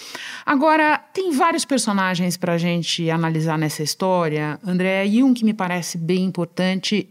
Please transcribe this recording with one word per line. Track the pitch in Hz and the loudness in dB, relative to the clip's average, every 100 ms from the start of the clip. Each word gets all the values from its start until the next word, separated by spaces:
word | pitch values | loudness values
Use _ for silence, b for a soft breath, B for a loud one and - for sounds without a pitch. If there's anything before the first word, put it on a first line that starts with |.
| B B B B - | B B B B 0
Agora, | 285 311 311 302 294 | 2 4 4 4 2
tem | - - 381 | -2 -4 0
vários | 277 339 330 | 2 2 2
personagens | - 262 220 196 185 180 180 170 | 0 0 0 0 0 0 -2 -2
pra | 170 170 | -2 0
gente | 175 170 160 - 160 | 0 0 -2 -2 0
analisar | 160 165 160 160 156 | 0 0 0 0 0
nessa | 156 151 | -2 -2
história, | 147 - 190 180 165 151 151 143 185 | -6 -2 0 2 0 -2 -4 -6 -4
André, | 180 185 190 202 | -2 0 0 2
e | 220 | 4
um | 269 | 4
que | 247 220 | 4 2
me | |
parece | 214 185 180 170 175 | 0 -2 -2 -4 -4
bem | 165 185 185 | 0 0 0
importante | 175 170 - 185 190 - 208 - | -2 -6 -2 -2 0 -2 -2 -2